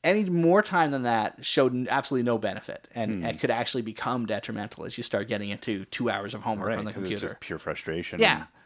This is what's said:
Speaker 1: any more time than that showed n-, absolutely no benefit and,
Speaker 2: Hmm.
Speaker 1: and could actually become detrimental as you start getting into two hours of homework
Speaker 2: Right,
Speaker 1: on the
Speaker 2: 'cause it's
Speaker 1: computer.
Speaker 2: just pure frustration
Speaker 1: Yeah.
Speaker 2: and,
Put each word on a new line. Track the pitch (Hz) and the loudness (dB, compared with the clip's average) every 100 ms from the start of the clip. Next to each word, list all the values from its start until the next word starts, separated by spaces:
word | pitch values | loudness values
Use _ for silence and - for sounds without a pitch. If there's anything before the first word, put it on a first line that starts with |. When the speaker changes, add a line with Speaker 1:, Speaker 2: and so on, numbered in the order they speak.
Speaker 1:
any | 160 214 185 | 2 4 4
more | 170 165 196 | 4 6 6
time | 208 180 156 | 6 2 2
than | 135 | 2
that | 120 113 107 - - | 2 2 2 -4 0
showed | 147 131 | 4 4
n-, | 123 113 | 2 0
absolutely | 135 - 127 | 0 0 0
no | 120 113 | 2 2
benefit | 104 92 - - - | 0 -4 -8 -12 -10
and, | 120 110 98 | -6 -4 -2
Speaker 2:
Hmm. | 117 | -4
Speaker 1:
and | - | 0
could | 127 | 0
actually | 113 - 127 | 2 0 -2
become | 110 107 120 123 110 | -4 -4 -2 -2 -2
detrimental | 101 - 110 104 - 87 | -4 -4 -6 -8 -8 -10
as | - | -6
you | |
start | - 104 110 | -2 -2 0
getting | 104 101 | -4 -4
into | 101 - 98 95 | -6 -4 -4 -4
two | - 117 | -4 -2
hours | 98 101 | -2 -4
of | 107 | -6
homework | 117 104 95 | -4 -2 -2
Speaker 2:
Right, | 110 | -2
Speaker 1:
on | 107 | -4
the | |
Speaker 2:
'cause | 101 | -6
it's | 92 | -4
Speaker 1:
computer. | 82 90 | -4 -6
Speaker 2:
just | - | -8
pure | - 80 | -10 -6
frustration | 80 73 - 82 - 92 | -6 -6 -4 -4 -4 2
Speaker 1:
Yeah. | 208 117 | 2 2
Speaker 2:
and, | - _ | -6 _